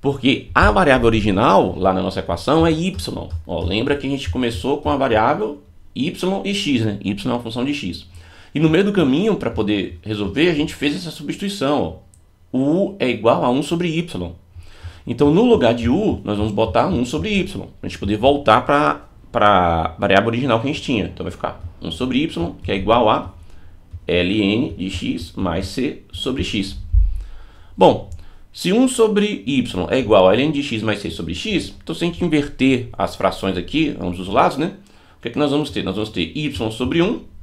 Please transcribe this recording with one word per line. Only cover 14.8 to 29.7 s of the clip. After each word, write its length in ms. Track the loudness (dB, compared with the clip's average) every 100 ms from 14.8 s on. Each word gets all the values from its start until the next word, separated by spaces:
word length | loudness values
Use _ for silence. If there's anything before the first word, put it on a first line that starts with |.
| -18 -16 -10
Então, 260 | 2 4
no 120 | 6
lugar 280 | 6 6 4
de 160 | 2 2
u, 320 | 2 0 -2
nós 120 | -4 -2
vamos 160 | -2
botar 360 | 0 0 2 0
um 160 | 0
sobre 280 | -2 -4 -2
y, 140 | -2 -2 -6 -12 -12
pra 80 | -12
gente 100 | -8
poder 180 | -2 2
voltar 500 | 4 4 4 4 4
pra, 420 | 2 2 -2 -8 -20 -6
pra 640 | 2 6 6 4 2 -2 -2
variável 300 | 4 4 4
original 320 | 0 0 0
que 80 | 0
a 40 |
gente 100 | -4
tinha. 220 | -2 -2
Então, 180 | -2 -6
vai 80 | -10
ficar 320 | -6 -8 -8 -14 -12
um 120 | -12
sobre 260 | -6 -2 0
y, 360 | -2 -2 -6 -6
que 100 | -4
é 40 | -2
igual 320 | 2 4 4
a 240 | 2 -2 -14 -18 -18 -18 -20 -18 -14 -2
ln 680 | 0 2 2 2 2 -2 -4
de 140 | -6
x 420 | -6 -4 -6 -8 -6
mais 300 | -4 -2 -4
c 340 | -4 -6 -6 -14
sobre 300 | -8 -6 -4
x. 340 | -4 -4 -4 -8 0 2 2 0 -8 -14 -18 -20 -20 4
Bom, 340 | 4 4 -4 -14 -16 -20 -20
se 180 | -8 0
um 160 | 2 2
sobre 560 | 4 2 4 0 -2 -2
y 400 | 0 0